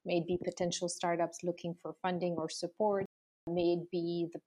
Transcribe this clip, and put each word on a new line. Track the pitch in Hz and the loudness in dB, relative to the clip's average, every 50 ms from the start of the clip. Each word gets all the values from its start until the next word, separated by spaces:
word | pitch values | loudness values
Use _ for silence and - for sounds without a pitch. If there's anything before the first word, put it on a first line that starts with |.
| - | -4
may | 180 180 170 | 0 0 0
it | 160 175 | 2 2
be | 180 175 | 0 -2
potential | - 185 - - 180 175 175 - 180 170 | -2 -2 -2 0 0 0 0 0 -2 -2
startups | - - - 175 170 165 170 170 - - - | -2 -2 0 0 2 2 2 0 -2 -4 -4
looking | 175 175 175 - 170 170 - | -4 -4 -2 -4 -6 -6 -6
for | - 156 160 _ | -8 -12 -8 _
funding | - 185 180 170 180 175 170 160 | -2 -2 0 0 0 0 0 0
or | 160 160 | -2 -4
support, | - - 175 170 - - 214 208 202 196 190 - _ _ _ _ _ _ - | -4 -4 -6 -4 0 2 2 2 4 2 0 -2 _ _ _ _ _ _ -6
may | 170 175 180 175 175 175 | -2 0 4 4 4 4
it | 175 170 - | 4 0 -2
be | - 175 170 170 170 175 170 165 | -2 0 0 0 0 0 0 -2
the | - 160 - | -4 -8 -8